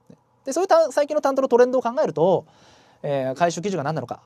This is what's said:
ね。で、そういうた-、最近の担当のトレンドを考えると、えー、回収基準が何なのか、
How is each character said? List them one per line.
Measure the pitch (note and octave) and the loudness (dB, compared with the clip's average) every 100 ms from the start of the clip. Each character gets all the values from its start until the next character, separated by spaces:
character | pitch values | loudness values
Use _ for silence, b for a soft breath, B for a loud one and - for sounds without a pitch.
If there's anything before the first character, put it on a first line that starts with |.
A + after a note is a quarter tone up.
| _ | _
ね。 | - _ _ - | -20 _ _ -6
で、 | |
そ | C#4+ | -2
う | |
い | G4 | 2
う | |
た-、 | E4 D#4 | 2 2
最 | D4 D4 | 0 -2
近 | D4+ | 0
の | |
担 | C#4 C4+ | 0 0
当 | |
の | C4 | 2
ト | A#3 | 4
レ | B3 | 4
ン | |
ド | B3+ | 2
を | |
考 | A#3 A#3+ | -2 -2
え | G#3 | -2
る | |
と、 | D3+ F3 E3 - b b b b b | 2 2 2 -2 b b b b b
え | D3 C#3 C3 | -6 -4 -4
ー、 | C3 | -2
回 | F3 | -2
収 | E3 | -2
基 | F#3+ | -6
準 | F3+ | -4
が | |
何 | C#3 D#3+ | -4 -6
な | |
の | - | -8
か、 | - | -12